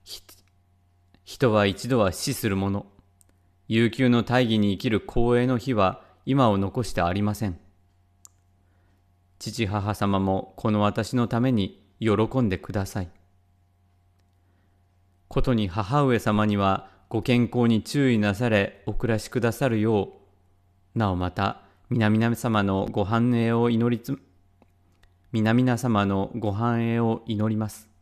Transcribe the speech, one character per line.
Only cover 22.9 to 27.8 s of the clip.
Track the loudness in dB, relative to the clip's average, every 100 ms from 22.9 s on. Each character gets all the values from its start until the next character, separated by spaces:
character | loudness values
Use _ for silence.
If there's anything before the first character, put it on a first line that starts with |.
ご | -2
繁 | 0 0 2 2
栄 | 0
を | 0 0
祈 | 2 0 -2
り |
つ-、 | -6 -10 _ _ _ _ _ _ _ _ _ _ _
皆 | 0 2
々 | 4 2 0
様 | 0 0 2
の | 0 -2 -4
ご | -4
繁 | -2 -2 0 0
栄 | 0
を | 0 -2 -4
祈 | -2 -2
り | -2
ま | -4
す。 | -8